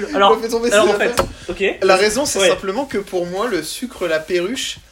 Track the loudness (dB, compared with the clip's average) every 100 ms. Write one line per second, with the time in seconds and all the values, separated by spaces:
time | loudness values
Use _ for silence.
0 | -4 4 4 4 2 -2 2 4 4 4
1 | 0 0 -2 -6 -10 -4 -2 2 4 4
2 | 4 0 -2 2 2 2 -2 -4 -4 -6
3 | -4 -4 -4 -4 -2 -4 -6 -8 -10 -6
4 | -2 -2 -2 -2 -2 -4 -8 -10 -18